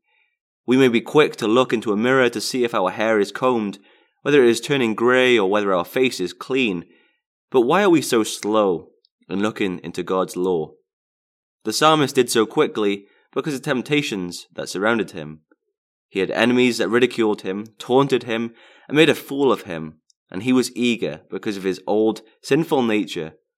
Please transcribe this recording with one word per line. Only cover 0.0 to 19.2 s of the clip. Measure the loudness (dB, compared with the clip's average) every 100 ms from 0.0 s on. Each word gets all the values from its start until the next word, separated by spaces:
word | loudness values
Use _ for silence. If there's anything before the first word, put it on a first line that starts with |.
| _ _ _ _ _ _ 0
We | 4
may | 4
be | 4
quick | 2 2 2 0
to | 0
look | 2 2
into | -2 -2
a | -2
mirror | 0 2 2
to | 0
see | -6 -2 -2
if | 0
our | -2
hair | -2 0 0
is | 0
combed, | -2 -2 0 -2 -8 _ _ _ _
whether | 2 4
it | 6
is | 4
turning | -2 -2 0 0
grey | 2 4 4 4
or | 2
whether | 0 0
our | -2 -2
face | -2 -2 -2
is | -8
clean. | -8 -6 -2 -2 -2 -8 _ _ _ _ _ _
But | 0
why | 2 2
are | 4
we | 2
so | 2 0 0
slow | -4 -2 2 2 0 -6 _ _ _ -8
in | -4
looking | -2 -2 -4 -4
into | -10 -10
God's | -4 -2 -2 -2
law? | -2 -2 -4 -12 _ _ _ _ _ _ _ _
The | -8
psalmist | 0 2 4 2 2
did | 2
so | 2 0
quickly | 0 0 0 -2 -2 -8 _ _
because | -8 -6
of | -8
temptations | -4 -4 -2 -2 -2 -6 -8 -10 -16 -12
that | -10
surrounded | -4 0 0 -2
him. | -8 -14 -16 _ _ _ _ _ _ _
He | -4
had | -2
enemies | 0 2 4 2 2
that | 0
ridiculed | 2 2 2 0 0
him, | -4 -8 -10 -14
taunted | 0 2 2 0
him, | -2 -6 -6 -10 -20 _ -4
and | 2
made | 4
a |
fool | 2